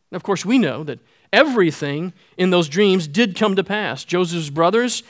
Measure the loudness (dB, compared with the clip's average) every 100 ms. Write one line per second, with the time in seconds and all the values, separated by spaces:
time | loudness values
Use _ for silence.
0 | _ -14 -4 -4 0 2 2 -2 -8 -12
1 | _ _ _ 2 2 4 0 0 -6 -6
2 | -8 -12 _ -2 2 2 0 2 4 2
3 | 0 0 0 2 0 0 -2 -4 -4 -8
4 | -4 -2 -2 -2 -6 0 2 2 0 -4
5 | -10